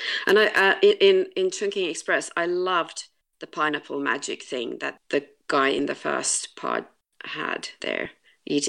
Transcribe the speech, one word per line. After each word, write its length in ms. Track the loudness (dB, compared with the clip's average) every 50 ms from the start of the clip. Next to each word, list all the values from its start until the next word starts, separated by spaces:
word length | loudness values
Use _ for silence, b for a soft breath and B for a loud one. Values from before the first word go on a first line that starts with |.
| B B B B B
And 120 | 4 4 6
I, 80 | 4 4
uh, 260 | 4 4 4 4 4 6
in, 100 | 6 6 6 8
in, 260 | 6 6 6 6 4 0 -2
in 140 | -2 -2 -2
Chungking 380 | -2 -4 -4 -4 -2 -2 -4 -4
Express, 420 | -4 -6 -2 -2 0 0 -2 -2 -4
I 100 | -2 -2
loved 600 | 0 0 -2 0 0 0 0 0 -2 -6 -14 -14 -14 _ _ _ _ _ _
the 60 | -18
pineapple 540 | -10 -4 -2 -2 0 -2 -2 -4 -6 -6 -4
magic 420 | -2 -2 -2 -2 -4 -6 -8 -8
thing 360 | -8 -8 -6 -6 -6 -6 -8 -8
that 180 | -8 -8 -10 -12 _ -2
the 180 | -2 -2 -2 -4 _ _ _ -2
guy 200 | 0 2 2 2
in 180 | 2 0 -2
the 80 | -4 -4
first 600 | -6 -4 -4 -4 -2 -2 -2 -2 -2 -4 -8 _
part 300 | -8 -6 -4 -4 -4 -6 -8 _ _ _ _ _ -16 -14
had 460 | -12 -10 -8 -6 -6 -6 -6 -8 -12 -14 -10
there, 300 | -8 -6 -4 -6 -6 -8 -12 b b b b b _
eat, 220 | -2 -2 -2 -2